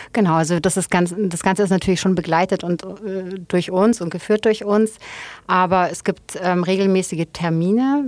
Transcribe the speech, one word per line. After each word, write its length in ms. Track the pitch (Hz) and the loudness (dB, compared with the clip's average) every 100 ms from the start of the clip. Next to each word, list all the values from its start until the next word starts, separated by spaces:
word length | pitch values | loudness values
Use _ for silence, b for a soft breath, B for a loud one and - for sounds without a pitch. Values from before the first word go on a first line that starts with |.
| B | B
Genau, 200 | 233 185 160 | 0 2 2
also 240 | 160 175 | 2 0
das 180 | 180 185 | 0 -2
ist 140 | - | 0
ganz, 240 | 180 175 180 | 0 0 -2
das 240 | 196 170 | -4 0
Ganze 220 | 190 190 | 0 2
ist 60 | 196 | 2
natürlich 300 | 185 - 175 | 2 0 0
schon 120 | 190 | 2
begleitet 500 | 175 160 165 185 196 | 0 0 0 0 -2
und, 200 | 175 175 | -2 -4
äh, 560 | 190 196 208 190 185 190 170 | -6 -10 -8 -8 -8 -10 -4
durch 240 | 180 170 | -2 0
uns 280 | 185 214 226 | 2 2 2
und 100 | 170 | -2
geführt 340 | 175 - 208 220 | -6 0 2 2
durch 180 | 214 | 0
uns. 340 | 202 208 220 - B B B B - | 0 2 2 -2 B B B B -2
Aber 420 | 185 180 185 170 | 2 4 2 2
es 140 | 170 | -2
gibt, 340 | - - - - | -4 -6 -6 -4
ähm, 180 | 180 180 | 0 0
regelmäßige 640 | 175 190 196 185 180 165 165 | 2 2 2 2 0 -4 -6
Termine, 720 | - 170 165 180 226 262 294 | -4 -2 0 2 2 2 0